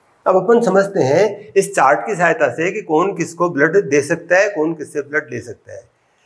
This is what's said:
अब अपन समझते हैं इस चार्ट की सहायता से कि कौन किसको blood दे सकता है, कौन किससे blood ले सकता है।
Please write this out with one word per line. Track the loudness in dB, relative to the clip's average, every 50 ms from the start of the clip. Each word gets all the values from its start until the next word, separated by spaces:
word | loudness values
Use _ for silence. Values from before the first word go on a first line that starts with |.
| _ _ _ _ _
अब | 0 0
अपन | 2 2 2 2 2
समझते | 2 2 2 2 2 2 0 0 0
हैं | 2 2 2 2 0 -2 -6 -14 -2 0
इस | 0 0 2 0
चार्ट | 2 4 4 4 2
की | 0 -4 -2
सहायता | 0 0 0 2 2 0 -2
से | 0 -2 -4 -4
कि | -4 -6 -4
कौन | -2 0 0 0 0 -2
किसको | -4 -6 -8 -4 -4 -4 -2
blood | 0 0 0 2 2 0 0
दे | 2 0 0 0
सकता | 0 -4 -6 -2 0 2 2
है, | 2 0
कौन | 0 -2 -2 -2 -4
किससे | -6 -10 -10 -8 -10
blood | -8 -4 -6 -6 -6 -4
ले | -10 -12
सकता | -10 -12 -18 -20 _ -20 -20
है। | -20 -20 _ _ _ _ _ _ _ _